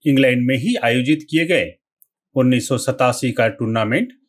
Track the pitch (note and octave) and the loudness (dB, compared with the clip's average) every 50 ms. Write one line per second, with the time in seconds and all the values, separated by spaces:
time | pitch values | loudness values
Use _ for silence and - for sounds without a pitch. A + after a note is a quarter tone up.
0 | - D3+ C#3 C3+ C#3 B2+ B2 B2 B2 B2 C3 B2+ B2+ G#3+ B3 G#3+ - A#2 A#2+ B2+ | -2 0 2 4 4 4 2 2 0 0 0 -2 -2 -2 -2 0 0 0 0 0
1 | B2 C3 D#3 D3+ D3+ - D#3 D#3+ E3+ E3 F3+ C#3 F#2+ - - _ _ _ _ _ | 0 0 0 -2 -2 -2 -2 -2 0 0 0 0 -2 -4 -8 _ _ _ _ _
2 | _ _ _ _ _ _ - C3+ B2+ B2+ B2+ A#2+ - - C3+ A#2 - - B2+ - | _ _ _ _ _ _ -2 0 2 2 2 0 0 -2 -4 -2 -2 -2 -2 0
3 | C3 B2 A#2+ - - B2 A2 - A2+ A2+ A2 - A#2 A2 A2+ A2+ A2 G#2+ A#2+ - | 0 0 0 0 -4 -4 0 0 0 0 0 -2 -4 -2 -2 -2 -2 0 -2 -2
4 | B3 B3 - _ _ | -2 -4 -8 _ _